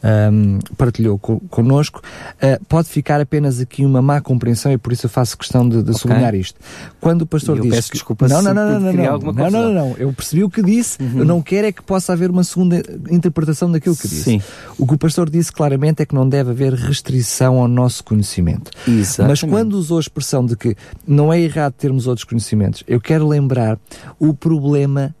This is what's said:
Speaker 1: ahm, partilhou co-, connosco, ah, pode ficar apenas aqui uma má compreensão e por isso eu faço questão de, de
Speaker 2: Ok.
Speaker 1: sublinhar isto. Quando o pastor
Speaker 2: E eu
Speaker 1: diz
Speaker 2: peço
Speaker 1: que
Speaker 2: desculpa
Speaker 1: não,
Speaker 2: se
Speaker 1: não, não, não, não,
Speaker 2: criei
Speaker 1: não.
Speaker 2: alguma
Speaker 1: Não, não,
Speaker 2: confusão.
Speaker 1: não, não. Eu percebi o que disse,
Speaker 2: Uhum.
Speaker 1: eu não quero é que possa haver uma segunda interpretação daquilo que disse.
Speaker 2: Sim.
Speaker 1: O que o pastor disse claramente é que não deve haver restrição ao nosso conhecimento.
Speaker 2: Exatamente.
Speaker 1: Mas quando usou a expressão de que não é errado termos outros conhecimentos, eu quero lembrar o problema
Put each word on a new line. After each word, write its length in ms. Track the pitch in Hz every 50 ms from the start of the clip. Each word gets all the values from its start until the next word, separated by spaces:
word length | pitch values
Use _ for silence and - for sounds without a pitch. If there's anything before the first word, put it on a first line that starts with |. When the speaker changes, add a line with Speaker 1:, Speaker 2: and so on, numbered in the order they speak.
Speaker 1:
ahm, 580 | - 113 110 107 107 107 104 107 104 101 98 98 - - -
partilhou 420 | - 135 123 110 - 113 113 101 101
co-, 220 | - - 113 104 - 180
connosco, 520 | - - 117 123 135 143 151 - - - - - - - - - - _
ah, 180 | - 135 135 - - _
pode 180 | - 165 165
ficar 320 | - - 151 139 - 147 147
apenas 400 | 147 - - 151 147 139 127 120
aqui 260 | 127 127 - - 139
uma 160 | 139 135 127
má 200 | 131 139 143 147
compreensão 500 | - - 131 120 - 120 117 110 - 143
e 60 | 139
por 160 | 123 - 120 120
isso 120 | 117 -
eu 40 | 120
faço 280 | - - 123 110 -
questão 300 | - - - - 127 123
de, 100 | 123 113 117 107
de 60 | -
Speaker 2:
Ok. 20 | 113 110
Speaker 1:
sublinhar 320 | - 120 117 123 127 - 208
isto. 220 | 95 92 - - - - - - - - - - _
Quando 220 | - 165 170 170 165
o 20 |
pastor 320 | 160 - 151 - - 151
Speaker 2:
E 20 | 135
eu 40 | 131
Speaker 1:
diz 100 | 123 110
Speaker 2:
peço 120 | 117 117 -
Speaker 1:
que 80 | -
Speaker 2:
desculpa 300 | - - - 113 107 -
Speaker 1:
não, 100 | 127 135 160
Speaker 2:
se 40 | 196
Speaker 1:
não, 80 | 196 190
não, 120 | 208 208 208
não, 80 | 208 208
não, 120 | 190 185
Speaker 2:
criei 140 | 185 - 131
Speaker 1:
não. 60 | 131 143
Speaker 2:
alguma 180 | 143 135 147 101
Speaker 1:
Não, 60 | 117 147
não, 80 | 175
Speaker 2:
confusão. 220 | 202 226 233 226 208
Speaker 1:
não, 160 | 180 147 131
não. 80 | 120
Eu 160 | - 123 139 131
percebi 300 | - - - - 165 202
o 60 | 196
que 140 | - - 208
disse, 340 | 180 208 240 233 - - -
Speaker 2:
Uhum. 180 | 139 123 120 131
Speaker 1:
eu 60 | -
não 160 | 156 175 175
quero 260 | 147 - 185 202 208
é 40 | 214
que 120 | 190 - -
possa 300 | - 190 190 180 - 180
haver 160 | 165 180 185
uma 120 | 180 180 180
segunda 380 | - - 175 185 180 175 175 - - - - - -
interpretação 580 | 175 175 160 180 147 165 160 151 156 - 180 175
daquilo 240 | 170 160 - 185 165
que 120 | 139 -
disse. 160 | 98 82 76 76
Speaker 2:
Sim. 180 | - 117 104 98 - - - - - -
Speaker 1:
O 100 | - 147
que 80 | 123 147
o 20 |
pastor 320 | 143 - 165 151 - 175 156
disse 220 | 151 165 165 -
claramente 500 | - - 156 147 139 135 139 156 160 -
é 40 | 156
que 100 | - -
não 120 | 135 131
deve 240 | 135 131 139 135 123
haver 220 | 120 123 139 135 131
restrição 840 | 123 123 - 143 - - - 135 131 120 - - - 131 131 127 127
ao 80 | 123
nosso 360 | 120 120 123 123 123 120 - -
conhecimento. 680 | - 113 107 101 - - - 90 82 - - - - - - -
Speaker 2:
Exatamente. 540 | - 117 110 101 92 - - 101 135 143 143 -
Speaker 1:
Mas 60 | 156
quando 220 | 180 214 226 220 202
usou 240 | 196 170 151 170
a 40 | 165
expressão 440 | 151 - _ 156 139 - - 135 127
de 100 | 120 117
que 200 | - - 123 104 - - - - - -
não 260 | - 143 147 147 156
é 80 | 165 175
errado 340 | 170 160 147 160 147 143 135
termos 340 | _ - 143 131 131 117
outros 160 | 127 123 110 -
conhecimentos, 600 | - 127 120 101 - - 107 101 95 107 - -
eu 140 | - 120 123
quero 260 | - - 160 156 151
lembrar 500 | 151 147 147 139 131 131 123 117 110 - - _ - - - - - - _
o 140 | 156 156 151
problema 800 | - - 165 160 151 135 143 147 143 143 139 139 139 139 135 156 _